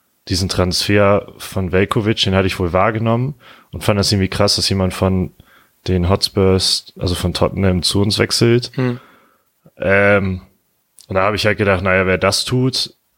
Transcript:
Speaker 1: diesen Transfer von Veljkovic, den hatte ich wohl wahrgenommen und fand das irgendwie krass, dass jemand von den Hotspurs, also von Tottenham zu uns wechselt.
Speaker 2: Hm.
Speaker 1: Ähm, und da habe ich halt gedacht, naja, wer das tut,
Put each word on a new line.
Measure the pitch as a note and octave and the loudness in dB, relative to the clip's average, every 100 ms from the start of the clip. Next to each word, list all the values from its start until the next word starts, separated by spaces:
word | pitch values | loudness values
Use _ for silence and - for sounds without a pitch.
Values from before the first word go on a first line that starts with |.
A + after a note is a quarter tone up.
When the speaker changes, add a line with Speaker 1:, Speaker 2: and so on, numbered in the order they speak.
| _ _ - | _ _ -6
Speaker 1:
diesen | F#2 F#2 | -4 -2
Transfer | - F2+ E2+ - G#2 G2+ G2+ - - | 0 -2 -2 0 2 4 2 -2 -12
von | - - F#2 | -10 -6 -2
Veljkovic, | F#2 G2 - G#2 A2+ | 0 0 0 0 0
den | - | 0
hatte | F#2+ F#2+ | 2 0
ich | - | 0
wohl | A2 | 0
wahrgenommen | F2+ G2+ A2 A2+ A#2 C3 D3+ - - _ | 2 0 0 0 0 -2 -6 -16 -20 _
und | F#2+ | -6
fand | - G#2 | 0 0
das | F#2+ | 2
irgendwie | G2+ F#2 | 2 0
krass, | - G2+ - | 0 0 0
dass | - | -2
jemand | G2 F#2 | 0 -2
von | - G2 F#2 F2 - _ _ _ _ - | 0 0 0 -2 -8 _ _ _ _ -4
den | F#2 E2+ | 0 2
Hotspurs, | G2 - - F#2+ F#2+ - - - - | 0 0 0 2 2 0 -2 -6 -8
also | F#2 | -4
von | F2 F#2 | -2 -4
Tottenham | D#2+ - F#2 F#2+ F2+ | -2 -2 0 0 0
zu | - G2+ | 0 0
uns | G2+ G#2 | 0 0
wechselt. | G#2+ - A#2+ A#2 A#2+ | -2 0 2 2 0
Speaker 2:
Hm. | - B2+ A#2+ - _ _ _ _ _ _ _ | -4 -4 -4 -12 _ _ _ _ _ _ _
Speaker 1:
Ähm, | - G2 G2+ G2+ F#2+ F#2 - _ _ _ _ _ - | 0 2 4 2 0 -4 -10 _ _ _ _ _ -6
und | |
da | F#2 | -2
habe | F#2+ G#2 | 0 0
ich | |
halt | G#2+ G2+ | 0 0
gedacht, | G2+ F#2+ | 2 2
naja, | F#2+ F#2 F#2 | 2 2 2
wer | F#2 | 2
das | F#2+ G2 - | 0 0 -2
tut, | B2+ B2+ B2+ - - _ | 0 0 -2 -6 -10 _